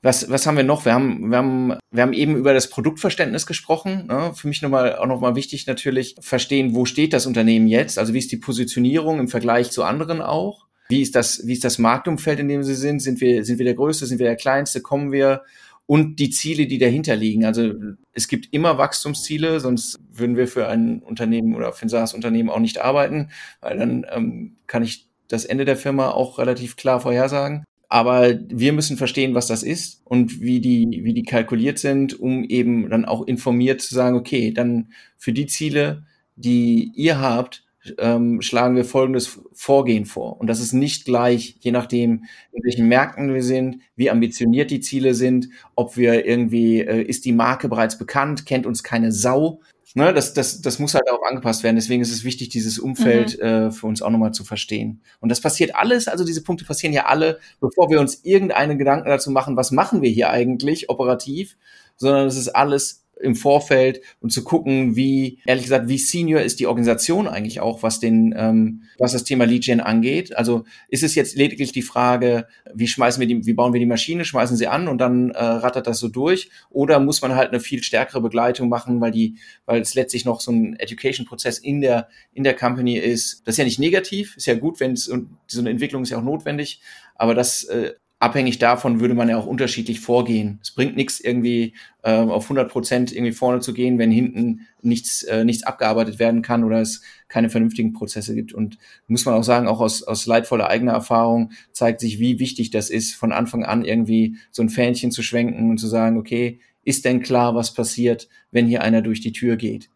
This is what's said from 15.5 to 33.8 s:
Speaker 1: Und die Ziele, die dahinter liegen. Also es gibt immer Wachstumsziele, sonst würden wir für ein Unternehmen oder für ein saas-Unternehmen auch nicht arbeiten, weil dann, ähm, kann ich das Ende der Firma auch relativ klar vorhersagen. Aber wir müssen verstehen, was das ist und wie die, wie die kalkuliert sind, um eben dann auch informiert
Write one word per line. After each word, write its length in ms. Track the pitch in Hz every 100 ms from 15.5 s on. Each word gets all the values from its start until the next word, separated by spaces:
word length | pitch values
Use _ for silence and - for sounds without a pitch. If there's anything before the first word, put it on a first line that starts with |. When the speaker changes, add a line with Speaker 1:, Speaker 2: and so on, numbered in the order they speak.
| - - _ -
Speaker 1:
Und 320 | 147 156 151
die 100 | 139
Ziele, 360 | - 156 156 143
die 120 | 135
dahinter 400 | 123 131 151 107
liegen. 260 | 110 107
Also 300 | 110 113 113 107 104 101 _
es 160 | - 110
gibt 240 | 123 -
immer 240 | 143 170 139
Wachstumsziele, 840 | 143 - 147 143 - 151 160 160
sonst 400 | 131 120 - - -
würden 280 | - 120 120
wir 100 | 123
für 200 | 127 104
ein 320 | 113 117 113
Unternehmen 560 | - 113 113 113 113 113
oder 180 | 117
für 140 | - 113
ein 20 |
saas-Unternehmen 600 | 117 113 - 117 113 113
auch 100 | 95
nicht 200 | 113 -
arbeiten, 520 | 123 143 143 151 151 - - _
weil 180 | - 101
dann, 280 | 120 123 -
ähm, 460 | 117 113 117 113 _ -
kann 160 | 120
ich 280 | 117 - _ _ _
das 160 | 113
Ende 220 | - 131 139
der 100 | 135
Firma 360 | 139 139 131
auch 260 | - 127 -
relativ 400 | 127 120 120 -
klar 240 | 135 127
vorhersagen. 640 | 123 123 135 143 139 147 151 _ _
Aber 460 | 120 117 127 123 113 -
wir 240 | 117 131
müssen 260 | 151 151 131
verstehen, 360 | 127 143 131
was 140 | 120 120
das 160 | 113
ist 380 | 113 170 - -
und 380 | _ 123 113 -
wie 200 | 117 123
die, 400 | 123 120 117 113
wie 120 | 107 117
die 80 |
kalkuliert 560 | 113 123 113 117 127 143
sind, 400 | 143 139 135 -
um 240 | 127 131
eben 440 | 117 123 120 120 104
dann 120 | 113
auch 220 | 113 113 113
informiert 560 | 123 131 120 127 131